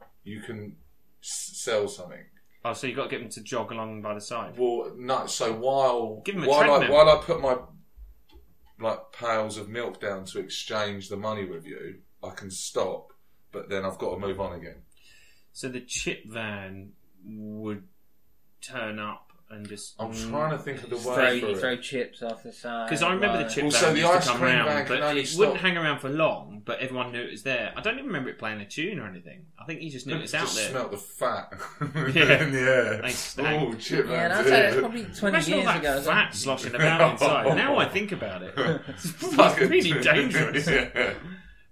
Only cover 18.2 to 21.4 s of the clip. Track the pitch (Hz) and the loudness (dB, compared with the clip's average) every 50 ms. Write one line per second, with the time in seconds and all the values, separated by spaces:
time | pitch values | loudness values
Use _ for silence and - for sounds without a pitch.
18.2 | - - - - - - - - - - 131 123 113 107 107 107 104 107 - - | -20 -20 -20 -20 -20 -20 -20 -20 -18 -12 -8 -8 -8 -6 -6 -8 -8 -8 -10 -12
19.2 | - - - - - - 110 107 104 101 104 104 - - - - 113 110 113 113 | -16 -20 -20 -20 -20 -20 -18 -16 -14 -14 -14 -14 -14 -16 -12 -10 -10 -8 -8 -8
20.2 | 113 113 117 147 156 156 151 139 - 143 135 123 123 117 123 117 110 127 123 131 | -8 -6 -4 -2 -2 -2 -2 -4 -6 -8 -10 -10 -8 -8 -8 -6 -4 -2 2 4
21.2 | 131 123 123 123 | 4 4 4 2